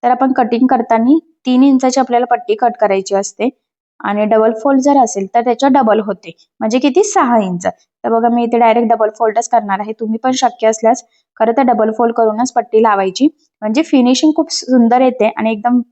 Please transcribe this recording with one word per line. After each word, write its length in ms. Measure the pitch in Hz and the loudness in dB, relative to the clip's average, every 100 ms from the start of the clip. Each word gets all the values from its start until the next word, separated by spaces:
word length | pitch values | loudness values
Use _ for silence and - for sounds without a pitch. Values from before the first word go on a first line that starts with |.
तर 80 | 247 | 0
आपण 200 | 247 269 | 0 0
कटिंग 360 | 262 233 233 254 | 0 -2 0 0
करताना 500 | 233 233 226 233 320 _ _ - | 0 0 0 2 0 _ _ -2
तीन 180 | 254 | 2
इंचाची 360 | 277 262 262 262 | 4 4 0 0
आपल्याला 260 | 262 240 247 | 0 0 0
पट्टी 300 | 240 247 214 | -4 -2 -2
कट 160 | 240 233 | -2 0
करायची 340 | 208 196 190 196 | -2 -2 -2 -4
असते 340 | 196 - 226 - _ _ _ _ | -4 -6 -6 -6 _ _ _ _
आणि 260 | - 208 208 | -6 -2 0
डबल 280 | 220 220 | 2 2
फोल्ड 260 | 220 285 277 | 0 0 2
जर 180 | 262 285 | 2 2
असेल 300 | 240 202 196 233 | 2 -2 -4 -2
तर 60 | |
त्याच्या 280 | 240 240 277 | -2 0 2
डबल 300 | 277 226 208 | 2 2 0
होते, 320 | 208 190 - 165 _ _ | -2 -8 -12 -20 _ _
म्हणजे 200 | 220 247 | -4 0
किती, 240 | 277 262 | 0 0
सहा 360 | 415 403 277 233 | 0 0 2 0
इंच. 260 | 190 180 180 | 0 -4 -6
तर 440 | - _ _ - | -8 _ _ -4
बघा, 200 | 226 233 | 0 0
मी 140 | 240 | 0
इथे 160 | 233 233 | 0 2
डायरेक्ट 300 | 233 226 226 | 2 2 2
डबल 200 | 226 214 | 0 0
फोल्डच 380 | 220 226 214 233 | 0 -2 -2 -2
करणार 300 | 240 208 190 | -2 -2 -6
आहे. 140 | 208 | -6
तुम्ही 260 | 220 226 220 | -8 -6 -4
पण 120 | 262 | -4
शक्य 360 | 254 247 240 220 | -2 -2 0 -2
असल्यास 360 | 226 226 247 - _ _ _ | 0 0 0 -4 _ _ _
खरं 160 | 226 233 | -2 0
तर 40 | |
डबल 300 | 254 226 220 | 0 2 0
फोल्ड 220 | 220 233 | 0 -2
करूनच 380 | 233 220 214 254 | 0 0 0 -2
पट्टी 320 | - 233 220 | -4 0 2
लावायची, 440 | 226 202 190 190 285 - _ _ | 2 2 -2 0 -2 -2 _ _
म्हणजे 220 | 214 220 | -4 -2
फिनिशिंग 480 | 320 285 247 254 311 311 | 0 2 2 2 0 0
खूप 160 | 311 | -4
सुंदर 500 | - - 254 226 247 | -6 -2 2 2 2
येते 300 | 262 254 214 - | 0 0 -2 -2
आणि 140 | 214 | -4
एकदम 280 | 220 233 247 240 | -2 -2 -2 -2